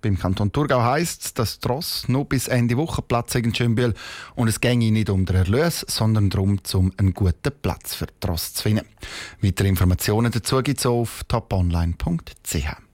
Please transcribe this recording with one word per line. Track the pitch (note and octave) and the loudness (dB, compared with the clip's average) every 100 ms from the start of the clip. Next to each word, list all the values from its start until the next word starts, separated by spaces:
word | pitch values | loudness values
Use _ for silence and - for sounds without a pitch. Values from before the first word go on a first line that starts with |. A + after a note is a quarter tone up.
Beim | G#2+ G2 | 0 0
Kanton | F#2+ F#2+ G#2 | 0 0 0
Thurgau | C#3 D3 B2+ | 0 2 2
heisst | A#2 C#3+ E3+ - | 4 2 0 -4
es, | - | -8
dass | - A2+ - | -4 -4 -4
die | - | -4
Rosse | B2 - - - | -4 -4 -8 -2
nur | B2+ | -2
bis | C#3+ C3+ - | 0 -4 0
Ende | B2 A#2 A#2+ | 0 2 0
Woche | E3 - | -2 -4
Platz | - A#2+ A#2 | -2 -2 0
haben | B2+ A#2 | -2 0
in | |
Schönbühl | - A#2 A2+ B2 G#2 - - - - | 0 0 2 0 -2 -8 -16 -14 -2
und | A2+ | 0
es | G#2 | 2
ginge | B2 B2 A2+ | 2 2 2
nicht | A2 G#2+ | 2 2
um | F#2+ | 0
den | F#2 | 2
Erlös, | F#2 F2 A#2 E3+ D#3 - | 2 4 4 2 0 -6
sondern | - A2 A2 G2+ | -2 2 2 2
darum, | G#2 G2 G2+ - | 2 2 0 0
um | F#2+ F#2+ - | 2 2 2
einen | G2 | 0
guten | F2+ F#2 E2 - - | 2 0 2 -4 -4
Platz | - - - - | -4 -4 -8 -8
für | D#2 | -8
die | - - | -6 -6
Rosse | E2 - | -4 -6
zu | - | -4
finden. | G#2 G#2+ - _ - - - - | 0 0 -2 _ -16 -14 -14 -2
Weitere | G2+ F2 G2 | 0 2 2
Informationen | F#2 F#2 F2+ - G#2+ A#2 | 4 4 2 2 2 2
dazu | A2 - C3 | 0 0 0
gibt's | B2+ C3 B2+ | 0 0 0
auf | A#2+ A#2 - - | 0 -2 -6 -2
toponline | A#2+ - F#2+ F2+ E2+ E2+ E2+ | -2 0 0 2 2 0 -2
punkt | - E3 - - | -2 -4 -6 -18
c | - E2 | -6 -4
h. | D2 - - | -4 -8 -14